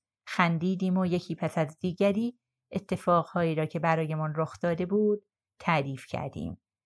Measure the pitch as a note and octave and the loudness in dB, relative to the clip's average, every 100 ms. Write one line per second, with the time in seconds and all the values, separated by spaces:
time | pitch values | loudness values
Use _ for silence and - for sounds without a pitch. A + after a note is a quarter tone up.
0 | _ _ - - E3+ E3 F3+ F#3 F#3 F#3 | _ _ -6 0 2 2 0 0 2 2
1 | F#3 E3+ - D#3+ E3 - D3+ - F3+ F3 | 2 0 -2 -4 -4 -2 -2 -2 -4 0
2 | G3 G#3 A#3 - _ _ _ F#3 - F3 | 2 2 -2 -4 _ _ _ -8 -4 -4
3 | - F3 E3 F3+ E3 D#3 D#3 D#3+ E3 D#3+ | 2 2 2 0 0 0 -2 0 0 2
4 | D#3+ D#3 D#3 D3+ D#3 - F3 E3 F3+ G3+ | 0 -2 -2 -2 -4 -2 -2 -2 0 2
5 | G#3 G#3 - _ _ - - D#3+ C#3 C3+ | 2 0 -4 _ _ -8 0 0 0 -4
6 | - - C#3+ D3 D3+ F2+ _ _ | -8 -8 -6 -8 -8 -10 _ _